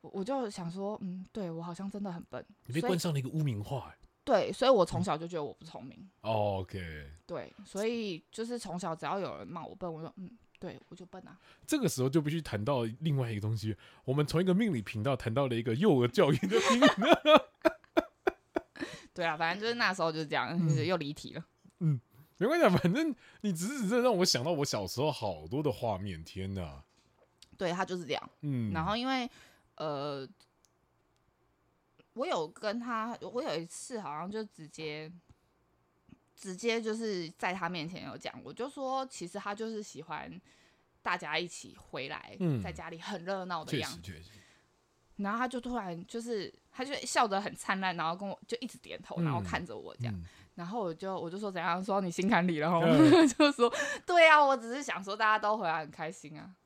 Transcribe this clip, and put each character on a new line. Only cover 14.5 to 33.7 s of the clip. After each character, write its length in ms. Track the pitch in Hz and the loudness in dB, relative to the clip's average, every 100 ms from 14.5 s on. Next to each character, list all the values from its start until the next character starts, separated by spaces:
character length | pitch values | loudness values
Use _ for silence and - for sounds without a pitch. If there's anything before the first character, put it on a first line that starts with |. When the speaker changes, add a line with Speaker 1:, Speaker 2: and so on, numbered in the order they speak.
Speaker 2:
命 180 | 180 226 | 4 2
理 120 | 143 | 0
频 200 | 101 107 | -4 -4
道 140 | 110 127 | -2 -2
谈 160 | - | 0
到 140 | 113 139 | 0 0
了 80 | |
一 80 | 117 | 0
个 120 | 117 | 0
幼 240 | 117 208 143 | 4 6 6
儿 60 | 120 | 6
教 220 | 160 156 | 6 4
育 60 | 143 | 4
的 240 | 190 220 | 4 4
频 180 | - 240 | 4 8
道。 100 | 285 - 247 339 302 302 - _ 320 - _ - | 6 6 6 6 8 6 6 _ 0 0 _ -2
<laughs> 1040 | - _ - - _ - - - - - - | -2 _ -4 -4 _ -8 -8 -14 -14 -14 -16
Speaker 1:
对 100 | - | -4
啊， 100 | 170 | -4
反 200 | 156 165 | 0 -2
正 40 | 185 | -2
就 80 | 214 | -2
是 100 | 240 | 0
那 180 | 220 | 0
时 80 | 185 | 2
候 100 | 165 | 0
就 60 | 156 | 0
是 80 | 156 | -2
这 100 | 147 | -2
样， 140 | 123 | 0
Speaker 2:
嗯。 160 | 170 165 | 2 2
Speaker 1:
就 60 | |
是 100 | 143 | 2
又 140 | 147 180 | 2 0
离 120 | 143 | -2
题 220 | 151 123 | -8 -10
了。 100 | - 165 _ - _ | -12 -14 _ -20 _
Speaker 2:
嗯， 200 | 165 135 - _ - _ | 0 0 -2 _ -20 _
没 100 | 208 | 2
关 140 | 339 | 6
系 60 | 277 | 6
啊， 20 | |
反 240 | 180 175 | 6 4
正 220 | 214 330 262 - - | 2 0 -2 -10 -6
你 100 | 214 | -4
只 160 | 165 180 | -2 -4
是 220 | 285 196 | -2 2
真 80 | 240 | 4
的 60 | |
让 120 | 247 | 4
我 80 | 202 | 4
想 220 | 180 - | 4 2
到 80 | 135 | 2
我 100 | 165 | 0
小 240 | 139 113 95 | 0 -2 -4
时 140 | - | -2
候 100 | 151 | -2
好 380 | 139 107 80 78 | 0 -4 -4 -4
多 140 | 123 | -2
的 100 | 147 | 0
画 240 | 110 120 95 | 0 -2 -2
面， 260 | 101 85 | -4 -8
天 300 | 82 - 92 | -10 -8 -6
哪。 320 | 98 85 69 - _ _ _ _ _ - - | -4 -6 -10 -20 _ _ _ _ _ -20 -6
Speaker 1:
对， 160 | 185 | -4
他 100 | 175 | -2
就 140 | 185 180 | -4 -4
是 80 | |
这 80 | 160 | -4
样。 180 | 143 - _ | -6 -6 _
Speaker 2:
嗯。 320 | 147 131 110 | -4 -2 -2
Speaker 1:
然 100 | 95 | -2
后 100 | 185 | -2
因 140 | 220 254 | -2 0
为， 200 | 262 240 - - _ _ - | -2 -4 -10 -20 _ _ -8
呃， 520 | 156 143 143 139 135 - _ _ _ _ _ _ _ _ _ _ _ _ _ _ _ _ _ | -6 -4 -6 -8 -12 -18 _ _ _ _ _ _ _ _ _ _ _ _ _ _ _ _ _
我 120 | - | -8
有 220 | 302 254 156 | -2 -2 -2
跟 320 | - 214 226 | -6 -6 -4
他， 400 | 240 226 226 240 | -4 -6 -6 -8
我 220 | 180 233 | -8 -6
有 140 | 285 160 | -4 -4
一 100 | |
次 320 | 165 | -6